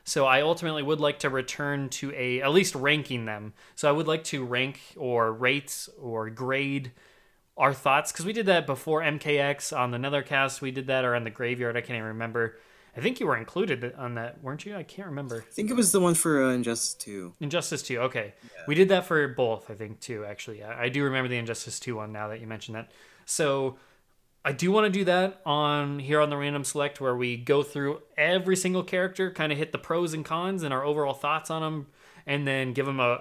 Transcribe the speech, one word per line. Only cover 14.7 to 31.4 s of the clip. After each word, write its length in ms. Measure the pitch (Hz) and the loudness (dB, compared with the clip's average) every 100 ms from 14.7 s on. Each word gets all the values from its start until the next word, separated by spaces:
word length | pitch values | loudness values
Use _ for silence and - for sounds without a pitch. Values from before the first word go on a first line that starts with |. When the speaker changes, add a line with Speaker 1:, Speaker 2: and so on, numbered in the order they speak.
| 208 | -12
Speaker 1:
I 60 | |
can't 260 | 147 - 196 | -12 -14 -10
remember. 360 | 143 135 117 - | -8 -8 -10 -10
Speaker 2:
I 40 | |
think 180 | - 214 | -6 -2
it 40 | |
was 180 | 247 214 | 2 4
the 80 | 202 | 6
one 140 | 175 | 4
for, 280 | 165 165 147 | 4 4 4
uh, 60 | 131 | 4
Injustice 420 | 127 117 117 - | 2 0 -2 -4
two. 400 | - - 101 87 - | -6 -10 -10 -12 -8
Speaker 1:
Injustice 420 | 147 170 - 147 | -4 -2 -2 -6
two, 160 | - 120 | -4 -2
okay. 340 | 127 127 101 - | -2 -2 -6 -12
Speaker 2:
Yeah. 200 | - - - | -20 -12 0
Speaker 1:
We 80 | |
did 140 | 151 190 | 4 6
that 160 | 185 180 | 6 4
for 220 | 160 139 | 2 2
both, 420 | 123 120 107 - | 2 0 0 -6
I 40 | |
think, 260 | 104 107 107 | -12 -12 -12
too, 240 | - 110 | -10 -8
actually. 380 | 104 101 - 107 | -8 -10 -12 -12
I, 220 | 107 120 | -12 -4
I 40 | 123 | -2
do 160 | 135 | 2
remember 240 | 139 131 127 | 2 2 0
the 80 | 123 | -2
Injustice 400 | 117 110 - - | -2 -6 -6 -10
two 180 | - 113 | -6 -6
one 140 | 107 | -6
now 160 | 107 107 | -8 -8
that 120 | 113 | -8
you 60 | 113 | -10
mentioned 280 | 107 - 110 | -10 -10 -10
that. 140 | 120 - - - - | -12 -20 -20 -18 -6
So 520 | - 151 139 135 127 - _ _ _ _ _ | 0 2 2 0 -4 -20 _ _ _ _ _
I 80 | 139 | -4
do 200 | 131 175 | 0 4
wanna 180 | 214 214 | 4 4
do 140 | 196 | 2
that 360 | 180 180 190 190 160 | 4 4 2 -2 0
on, 540 | 147 147 147 143 143 | 2 4 2 0 -4
here 200 | 139 151 | 2 4
on 80 | 147 | 4
the 60 | 143 | 2
Random 280 | 143 143 | -2 -2
Select, 360 | 135 151 143 143 | -2 -2 -2 0
where 140 | 131 | -2
we 220 | 123 123 120 | 0 0 -2
go 260 | 120 139 | 4 4
through 380 | 143 143 139 151 - - | 4 -2 -2 -4 -6 0
every 380 | 151 185 180 185 | 2 4 4 2
single 260 | 185 185 | 2 0
character, 480 | 180 185 185 185 185 | 0 0 0 0 -4
kinda 240 | 180 156 | 0 -2
hit 180 | 147 156 | 0 -2
the 60 | - | -4
pros 340 | - 165 175 | -2 0 0
and 100 | 156 | -2
cons 380 | 147 160 190 196 | -4 -2 -2 -2
and 100 | 151 | -2
our 100 | 131 | 0
overall 300 | 143 151 143 | 0 0 0
thoughts 360 | 135 147 156 | 0 0 -2